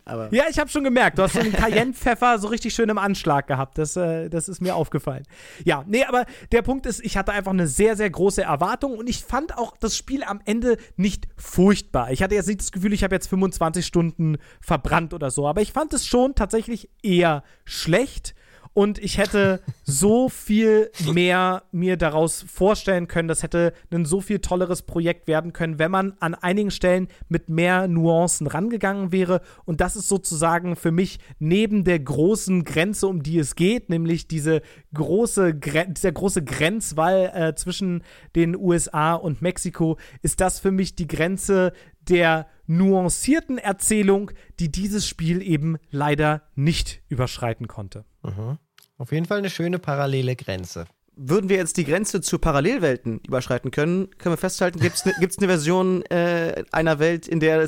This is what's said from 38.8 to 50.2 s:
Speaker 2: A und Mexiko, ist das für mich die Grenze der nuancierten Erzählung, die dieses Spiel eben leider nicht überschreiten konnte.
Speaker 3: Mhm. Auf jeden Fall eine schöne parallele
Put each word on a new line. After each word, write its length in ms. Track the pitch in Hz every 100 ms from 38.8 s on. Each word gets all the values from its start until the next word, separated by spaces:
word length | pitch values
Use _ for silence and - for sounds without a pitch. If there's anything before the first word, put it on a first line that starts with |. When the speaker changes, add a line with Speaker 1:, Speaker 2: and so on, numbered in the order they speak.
| -
Speaker 2:
A 200 | 156 156
und 280 | 165 170 139
Mexiko, 560 | 175 - 180 - 160 160 - -
ist 180 | 156 -
das 200 | 185 -
für 100 | 196
mich 240 | 190 185
die 140 | - 160
Grenze 640 | 156 165 190 - 190 185 - - _
der 440 | - 180 165 160 151 _ -
nuancierten 920 | 165 190 190 175 - - 320 - 247
Erzählung, 720 | 202 202 - 214 196 196 208 - - -
die 100 | 165
dieses 380 | 160 196 208 -
Spiel 340 | - 165 175
eben 360 | 190 156 160 160 _
leider 520 | 139 147 147 151 151 -
nicht 480 | - 147 - - - -
überschreiten 580 | 127 127 - 120 113 117
konnte. 380 | - 98 110 - _
Speaker 3:
Mhm. 360 | - 95 110 151 _ _ _ -
Auf 140 | 127
jeden 140 | 151 170
Fall 120 | 208
eine 120 | 196
schöne 280 | - 170 180
parallele 580 | 170 139 139 135